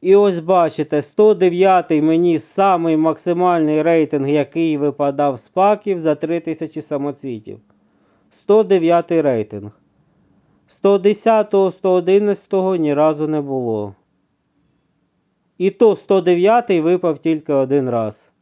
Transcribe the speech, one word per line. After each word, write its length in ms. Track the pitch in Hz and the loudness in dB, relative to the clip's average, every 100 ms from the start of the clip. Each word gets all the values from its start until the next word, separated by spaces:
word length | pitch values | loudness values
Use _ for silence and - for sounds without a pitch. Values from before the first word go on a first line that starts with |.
І 160 | 170 196 | 4 4
ось 220 | 208 175 | 4 0
бачите, 640 | 160 185 165 - 151 151 | 0 2 2 -2 -4 -4
сто 320 | 139 - 214 | -4 2 2
дев'ятий 680 | 202 180 175 190 185 170 156 | 4 2 4 4 4 2 0
мені 360 | 151 165 175 160 | 2 2 2 0
самий 580 | - - 196 180 165 156 | -4 -2 0 2 0 0
максимальний 840 | 160 160 - 175 180 175 156 151 | 0 -2 -4 -2 0 0 0 0
рейтинг, 460 | 156 165 151 151 135 | 0 0 0 -2 -2
який 480 | 147 139 160 165 151 | -2 -2 -4 -2 -2
випадав 640 | 147 139 143 139 143 127 | -4 -2 -4 -2 -2 -4
з 100 | _ | _
паків 520 | - 196 208 208 185 | 0 0 0 -2 -4
за 140 | 160 | -2
три 260 | 151 160 170 | -2 -2 -6
тисячі 420 | 165 156 156 156 | -6 -10 -10 -12
самоцвітів. 800 | 147 147 143 139 135 113 107 101 _ _ _ _ _ _ _ | -8 -8 -6 -10 -12 -12 -14 -20 _ _ _ _ _ _ _
Сто 320 | _ _ 208 | _ _ 2
дев'ятий 580 | 196 190 165 170 170 170 | 4 2 2 0 0 -2
рейтинг. 600 | 147 120 104 104 104 - _ _ _ _ _ _ _ _ _ | 0 -2 -4 -10 -14 -18 _ _ _ _ _ _ _ _ _
Сто 320 | _ 196 202 | _ 0 2
десятого, 720 | 185 208 - 220 214 196 190 | 0 0 0 0 0 0 0
сто 220 | 175 190 | -2 0
одинадцятого 840 | 180 175 196 208 202 _ 196 185 185 | 0 2 0 2 -4 _ -4 -2 -2
ні 180 | 156 | -2
разу 340 | 143 156 151 156 | 2 0 0 -4
не 120 | 156 | -4
було. 540 | 143 135 123 110 104 95 _ _ _ _ _ _ _ _ _ _ _ _ _ _ _ _ | -4 -6 -4 -4 -6 -14 _ _ _ _ _ _ _ _ _ _ _ _ _ _ _ _
І 120 | 180 | -4
то 260 | 196 226 196 | 2 2 2
сто 240 | _ 196 | _ 0
дев'ятий 600 | 180 175 185 233 233 180 | 2 0 2 2 0 -2
випав 380 | 160 180 175 147 | 0 0 -2 -4
тільки 340 | 165 160 147 | -4 -4 -2
один 380 | 143 131 143 131 | -2 0 -2 -2
раз. 420 | 117 110 107 _ _ | -4 -6 -10 _ _